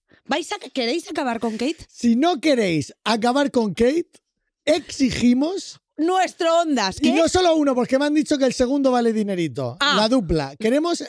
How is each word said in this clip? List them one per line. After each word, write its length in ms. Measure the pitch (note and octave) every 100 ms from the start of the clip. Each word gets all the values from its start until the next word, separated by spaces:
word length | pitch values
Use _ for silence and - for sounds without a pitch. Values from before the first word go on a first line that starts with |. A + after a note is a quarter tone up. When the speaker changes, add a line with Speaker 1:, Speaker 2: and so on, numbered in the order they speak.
| _ _
Speaker 1:
¿Vais 280 | - - -
a, 40 | G4+
queréis 500 | C4 C4+ A#3 E4 -
acabar 300 | D#4+ B3+ A3+
con 120 | A#3
Kate? 260 | G#3+ C4 - -
Speaker 2:
Si 260 | - A#3+
no 240 | A#3 E4+ C#4+
queréis 560 | D#4 B3 F#3+ D#3 - -
acabar 480 | - A3+ A#3+ C4+ C#4
con 220 | B3 G#3+
Kate, 380 | E3 A#3+ E4 - _ _ _ _ _ D4 E4
exigimos 1000 | - - C4 - B3 B3 D#4 G4 - - _ -
Speaker 1:
Nuestro 640 | E4 F#4 E4+ - E4 E4+
Ondas, 380 | D#4+ B3+ F#3+ F#3
Speaker 2:
Y 120 | D4+
Speaker 1:
¿qué? 20 |
Speaker 2:
no 140 | D4+ E4
solo 280 | F#4 F4 D#4+
uno, 180 | C#4+
porque 240 | B3 A#3+ C4
me 60 |
han 100 | D4
dicho 240 | D4+ - C#4+
que 60 |
el 80 | C4
segundo 400 | - B3 C#4+ C4
vale 200 | B3 A#3
dinerito. 640 | G#3+ G3+ F3+ D#3+ B2+ B2 D#3+
Speaker 1:
Ah. 140 | C#4 B3
Speaker 2:
La 120 | A3
dupla. 460 | C4 D#3+ D#3+ C3+ D3
Queremos 460 | G#3+ C#4 E4+ E4+